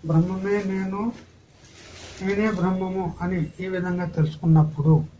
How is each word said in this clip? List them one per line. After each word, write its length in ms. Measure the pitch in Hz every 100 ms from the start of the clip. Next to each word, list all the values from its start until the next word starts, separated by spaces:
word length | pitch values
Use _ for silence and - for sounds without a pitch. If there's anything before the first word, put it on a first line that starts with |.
| 156
బ్రహ్మమే 480 | 156 180 190 196 202 190
నేను, 280 | 190 190 196 233 - - - _ _ - - - - - -
నేనే 240 | 190 202 214 180
బ్రహ్మము 460 | 180 185 185 185 180 -
అని 160 | 175 185 156 -
ఈ 40 | 185
విధంగా 320 | 185 180 180 175 -
తెలుసుకున్నప్పుడు 800 | 151 - 170 160 156 - 151 156 - -